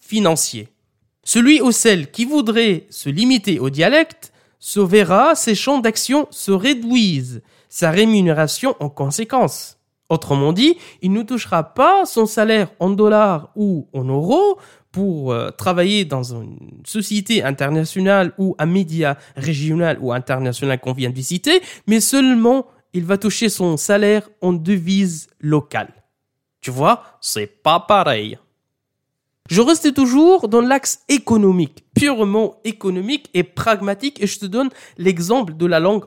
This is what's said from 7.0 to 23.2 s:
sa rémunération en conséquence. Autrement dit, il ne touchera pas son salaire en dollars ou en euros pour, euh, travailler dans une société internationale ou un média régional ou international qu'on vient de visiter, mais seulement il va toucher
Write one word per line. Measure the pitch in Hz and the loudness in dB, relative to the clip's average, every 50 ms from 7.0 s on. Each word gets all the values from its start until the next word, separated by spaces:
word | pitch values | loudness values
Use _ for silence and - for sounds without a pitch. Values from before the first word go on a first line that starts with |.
| 214 190 156 135 127 127 120 113 - _ _ _ _ _ | 2 2 0 -2 -4 -8 -12 -16 -18 _ _ _ _ _
sa | - - 175 160 156 | -6 -2 0 0 2
rémunération | 196 220 220 220 202 180 170 151 151 156 147 - - 247 269 240 - | 4 4 4 4 4 4 4 2 2 0 0 -2 -4 -4 -4 -4 -4
en | 147 143 | -6 -8
conséquence. | - - 139 139 143 - 226 220 277 254 214 147 - - - - - _ _ _ _ _ _ - | -6 -6 -6 -4 -4 -6 -6 -2 0 0 0 0 -2 -6 -16 -18 -20 _ _ _ _ _ _ -4
Autrement | 165 160 - - 143 139 139 151 170 | -4 -4 -2 -2 -2 0 2 0 2
dit, | 196 262 320 349 - - - - - 175 | 2 2 2 2 0 -4 -20 -14 -6 -4
il | 185 196 | -2 -2
ne | 226 226 | -2 -2
touchera | 214 254 220 - - 190 165 156 - - | -4 -6 -6 -6 -2 -2 -2 -2 -2 0
pas | - 269 339 381 392 359 | 2 2 4 4 2 0
son | - - 226 220 | 0 0 0 0
salaire | 214 - 226 214 220 220 214 190 - - - | 0 0 0 0 2 2 0 0 -2 -4 -4
en | 170 190 | -2 -2
dollars | 202 196 214 214 214 214 214 202 175 147 151 - - | 2 2 2 4 4 4 4 2 2 -2 -6 -8 -8
ou | 214 208 202 180 151 120 _ - | -4 -2 -2 -2 -2 -6 _ -8
en | 135 127 | -6 -4
euros | 127 135 143 156 180 269 359 403 415 381 392 - - _ _ _ _ - | -2 -2 -2 0 0 2 2 2 2 0 -2 -6 -20 _ _ _ _ -6
pour, | 180 196 196 170 151 135 127 120 | -4 -4 -4 -4 -4 -4 -4 -4
euh, | 117 117 - | -4 -4 -8
travailler | - - - 185 180 175 180 196 208 208 190 | -10 -6 -4 -2 0 0 2 2 2 0 -2
dans | 147 139 131 123 | -2 -4 -6 -6
une | 123 120 117 110 104 - - - - - - - | -6 -10 -12 -14 -14 -16 -18 -20 -20 -20 -20 -16
société | - - 220 196 - 214 208 196 226 233 196 - | -10 -8 -6 -6 -4 -4 -4 -2 -2 -2 -2 -2
internationale | 135 139 - 139 143 156 160 160 160 - 190 190 190 202 196 185 170 - - | -2 -4 -4 -4 -2 -2 -2 -4 -4 -4 -2 2 2 4 2 2 0 -2 -4
ou | 190 190 - - | -4 -4 -2 -2
un | 151 | -2
média | 165 180 196 190 156 160 165 156 143 139 - - - - | 0 0 0 -2 -2 -2 -2 -2 -2 -2 -4 -10 -20 -14
régional | 143 139 165 160 139 147 156 156 175 170 160 147 - | -8 -6 -4 -4 -4 -2 -2 -2 0 0 -2 -2 -4
ou | 131 123 120 | -4 -4 -4
international | 127 127 - 135 131 131 127 123 - 139 135 131 127 | -4 -4 -4 -4 -4 -4 -4 -4 -4 -4 -4 -4 -4
qu'on | - 127 127 | -4 -6 -6
vient | 135 127 120 | -4 -4 -6
de | 127 | -6
visiter, | 131 131 - 175 180 - 294 349 370 359 - - - - 202 | -6 -6 -6 -6 -4 0 0 0 0 0 -4 -18 -10 -2 0
mais | 220 226 | 0 2
seulement | 214 - 269 277 262 262 254 226 226 240 262 269 247 - _ _ _ _ - | 2 2 2 2 4 4 4 4 4 4 2 2 0 -6 _ _ _ _ -8
il | 180 170 | -6 -2
va | 170 196 | -2 -2
toucher | 196 | 0